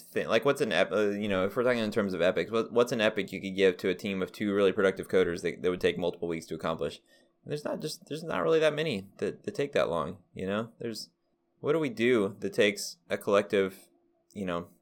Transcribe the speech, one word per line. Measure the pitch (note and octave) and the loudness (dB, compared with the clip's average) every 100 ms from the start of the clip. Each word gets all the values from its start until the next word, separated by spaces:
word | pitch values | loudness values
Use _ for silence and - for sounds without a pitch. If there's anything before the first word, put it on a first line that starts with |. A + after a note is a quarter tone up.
| - | -8
thing? | - D#2 | -4 0
Like, | A2+ C#3 | 2 2
what's | C#3 | 0
an | A#2+ | 0
ep-, | E2+ F#2+ | 2 2
uh, | G2 G#2 | 2 0
you | G2+ G#2 | 0 0
know, | F#2 F#2+ | 0 0
if | B2 | 0
we're | |
talking | A#2+ A#2+ | 0 2
in | G#2+ | 0
terms | A2 G2+ | 0 -2
of | F2+ | 2
epics, | F2 F#2 F2 | 2 2 0
what, | A2+ - | -2 0
what's | A#2 A#2 | 2 2
an | B2 | 2
epic | G#2+ G#2+ F#2 | 0 0 -6
you | F#2 | -6
could | F#2+ F#2+ | -6 4
give | F#2+ F2+ | 4 4
to | G2 | -2
a | F2+ | -2
team | G2+ G2 | -4 -4
of | F2+ | -6
two | - G#2 | -4 -2
really | G2+ G2 | 4 2
productive | F#2+ F#2+ F#2 E2+ | 4 2 2 0
coders | G2 F2 F2 | 2 2 0
that, | E2+ - | -4 -2
that | F2+ | -2
would | F2+ | 2
take | F2 E2+ | 0 2
multiple | F2 - E2+ | -2 -2 -4
weeks | E2 - | -6 -6
to | D#2+ | -6
accomplish? | E2 E2 D2 - _ _ _ _ - | -4 -2 -4 -6 _ _ _ _ -10
And | |
there's | D3+ - | -8 -6
not | C#4 | -6
just, | D#3 - - | -6 -10 -10
there's | D3+ | -10
not | D#3+ - | -6 -2
really | A#2+ D#3+ | 2 4
that | D#3 | 2
many | D3 D#3+ G2+ G2 - | 0 -2 -4 -6 -6
that, | G2+ - | -6 -4
that | - - | -8 -4
take | C#3+ | -2
that | F#2+ C2+ | 0 0
long, | E2 D2+ - _ | 0 -4 -8 _
you | F#2 F#2 | -8 -4
know? | G#2 A2+ - | -4 -4 -8
There's, | A#2+ G#2+ - _ _ _ _ _ | -10 -8 -12 _ _ _ _ _
what | A#2+ | -2
do | D#3+ | 0
we | D3 | -2
do | G#2+ A#2+ A#2+ G2 - | 0 4 4 2 -2
that | G2+ | -6
takes | - G#2 G2+ - - - | 2 2 2 -8 -12 -8
a | G2+ | -6
collective, | - G2+ G#2 G2+ F#2+ - - _ _ _ _ | 2 2 4 2 0 -2 -20 _ _ _ _
you | G#2 F#2 | -8 -4
know, | F2 F2 _ | -4 -6 _